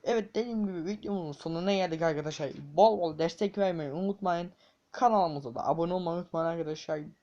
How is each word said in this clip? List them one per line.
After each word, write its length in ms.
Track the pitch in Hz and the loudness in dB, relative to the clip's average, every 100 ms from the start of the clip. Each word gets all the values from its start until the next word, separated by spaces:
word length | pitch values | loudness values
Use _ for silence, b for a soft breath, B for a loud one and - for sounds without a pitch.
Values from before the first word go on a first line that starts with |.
Evet, 300 | - 233 220 | 2 0 0
dediğim 320 | - 240 220 202 | -4 -2 -2 -2
gibi 180 | 180 | -2
videomuzun 480 | 165 208 - 202 156 | -4 -6 -4 -4 -4
sonuna 420 | 143 165 165 185 | -6 -6 -2 0
geldik 280 | 196 180 160 | 2 0 2
arkadaşlar. 480 | 165 151 151 147 143 - 143 151 | 2 2 -4 -4 -6 -6 -4 6
Bol 240 | 220 202 | 6 6
bol 180 | 170 156 | -2 0
destek 400 | 160 - 202 202 | -2 0 -2 2
vermeyi 340 | 196 170 147 | 0 0 -4
unutmayın. 600 | 147 196 202 185 170 175 b b b _ | -2 -2 -2 0 0 -4 b b b _
Kanalımıza 640 | - 247 214 170 143 135 | 2 4 6 2 0 -6
da 120 | 123 - | -4 0
abone 280 | 165 170 | 2 2
olmayı 220 | 185 175 170 | 0 -2 -4
unutmayın 300 | 175 165 165 | -4 -2 -2
arkadaşlar. 540 | 165 156 156 - 156 156 - | -2 -4 -6 -6 -6 -6 -16